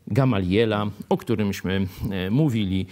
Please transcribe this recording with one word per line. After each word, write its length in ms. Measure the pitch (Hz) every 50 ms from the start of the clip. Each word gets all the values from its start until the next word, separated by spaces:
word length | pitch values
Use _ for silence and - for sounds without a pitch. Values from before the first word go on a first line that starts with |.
| _ -
Gamaliela, 800 | 110 135 135 131 113 98 92 87 95 107 117 110 104 104 104 104 - - - -
o 80 | 196 -
którymśmy, 720 | - - 113 104 107 101 95 - - 90 95 98 95 92 - - - -
e, 180 | 98 92 92 95
mówili, 560 | 107 139 160 147 113 113 104 92 95 95 92 -